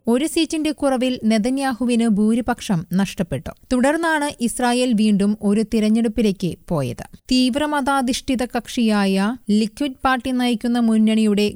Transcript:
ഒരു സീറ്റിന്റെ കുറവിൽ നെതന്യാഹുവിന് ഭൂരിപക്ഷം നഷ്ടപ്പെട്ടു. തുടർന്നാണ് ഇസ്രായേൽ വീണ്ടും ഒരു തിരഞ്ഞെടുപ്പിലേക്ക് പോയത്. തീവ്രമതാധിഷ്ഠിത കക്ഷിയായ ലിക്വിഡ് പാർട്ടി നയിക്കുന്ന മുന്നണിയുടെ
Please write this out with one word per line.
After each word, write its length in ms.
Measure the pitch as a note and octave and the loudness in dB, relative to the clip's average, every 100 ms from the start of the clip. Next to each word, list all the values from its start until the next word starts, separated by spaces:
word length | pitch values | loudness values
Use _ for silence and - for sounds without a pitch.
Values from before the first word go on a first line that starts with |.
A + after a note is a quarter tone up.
| - | -2
ഒരു 200 | B3 D#4 | 0 0
സീറ്റിന്റെ 460 | E4+ D#4 D#4+ D4+ | 0 0 0 -2
കുറവിൽ 400 | D4+ C#4 C4 B3+ B3+ A3 | -2 0 0 0 0 0
നെതന്യാഹുവിന് 840 | A3+ A3+ C4+ C4+ A#3+ B3 A#3+ A#3 | 2 2 -2 -2 -2 0 2 2
ഭൂരിപക്ഷം 680 | G3+ G#3+ A#3+ B3 A#3+ - F3 - | 2 2 2 0 -4 -2 -4 -2
നഷ്ടപ്പെട്ടു. 600 | F3+ G3 - F#3 C3+ - - - | -2 -2 -2 -4 -6 -8 -14 -4
തുടർന്നാണ് 600 | B3 C4 D#4+ E4+ D#4 D4 - | 0 2 2 0 0 -2 -4
ഇസ്രായേൽ 500 | A#3 - A#3+ B3 B3+ G#3 | -4 -2 0 0 0 2
വീണ്ടും 360 | G#3+ G3+ G3+ G#3+ | 2 2 2 0
ഒരു 220 | G#3 G3+ G#3+ | 0 0 0
തിരഞ്ഞെടുപ്പിലേക്ക് 800 | A3+ G#3+ A3 A#3 A3 A3 F#3 F3 - | 0 2 2 0 0 0 0 -4 -6
പോയത്. 420 | - D#3+ C3 - - - - B3+ B3+ | -6 -4 -4 -8 -14 -18 -2 0 2
തീവ്രമതാധിഷ്ഠിത 880 | C4 D4+ D4 C4+ C#4 B3 - - B3 B3 | 0 -2 -2 0 0 -2 -4 -4 -4 -4
കക്ഷിയായ 720 | B3 - - A3 G#3 G3 F#3+ G3+ B3+ - | -6 -6 -2 0 2 2 0 0 -2 0
ലിക്വിഡ് 480 | G#3 A3 - C#4+ C4 | 0 0 -2 -6 -2
പാർട്ടി 340 | C#4 C4 C4 | -2 -2 -2
നയിക്കുന്ന 480 | B3+ B3 A#3 A#3+ A#3+ | -2 0 0 0 0
മുന്നണിയുടെ 640 | A3+ A3 A3 A3 G#3+ G3+ G#3 | 2 4 4 4 2 2 0